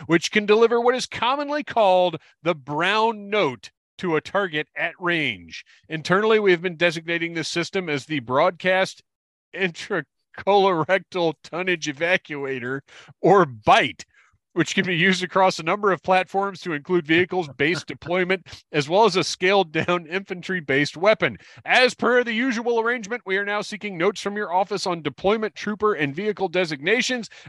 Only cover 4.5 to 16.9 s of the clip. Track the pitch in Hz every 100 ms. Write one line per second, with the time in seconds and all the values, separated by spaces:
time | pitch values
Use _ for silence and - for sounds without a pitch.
4.5 | 151 151 - 165 160 175 170 139 98 85
5.5 | - - _ - 156 147 185 220 220 202
6.5 | 175 185 156 175 165 160 170 170 165 151
7.5 | 170 160 196 180 143 123 156 117 131 175
8.5 | 175 185 185 190 - _ _ _ _ _
9.5 | 165 185 160 - 190 143 _ _ - -
10.5 | 202 190 170 156 190 - 180 165 151 -
11.5 | 160 185 170 151 135 170 185 - 147 135
12.5 | 131 120 139 - - - _ 196 196 160
13.5 | 113 131 208 131 90 - _ _ _ _
14.5 | 180 151 - 185 170 190 180 180 190 190
15.5 | 170 160 208 208 175 - 185 185 196 196
16.5 | 185 180 147 143